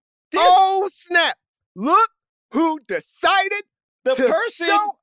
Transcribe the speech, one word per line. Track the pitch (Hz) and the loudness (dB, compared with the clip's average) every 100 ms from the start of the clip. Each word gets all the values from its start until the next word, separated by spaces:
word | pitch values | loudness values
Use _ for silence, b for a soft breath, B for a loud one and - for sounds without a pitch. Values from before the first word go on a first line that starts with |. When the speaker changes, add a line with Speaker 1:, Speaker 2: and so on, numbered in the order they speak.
| _ _ _ | _ _ _
Speaker 1:
This | 311 | 0
Speaker 2:
Oh, | 349 370 381 381 392 | 4 4 4 0 -4
snap! | - - 349 302 - _ _ _ | -10 -4 -2 0 -4 _ _ _
Look | 180 247 381 453 - _ _ _ | -8 0 2 2 -4 _ _ _
who | - 330 311 - | -2 -2 -4 -8
decided | 170 - - 339 392 381 415 403 _ _ _ | -10 -10 -4 0 0 0 -6 -12 _ _ _
Speaker 1:
The | 254 | -4
Speaker 2:
to | 262 254 | 0 0
Speaker 1:
person, | 320 453 - 339 | 0 -4 -6 -2
Speaker 2:
show | 415 415 - | -2 -2 -8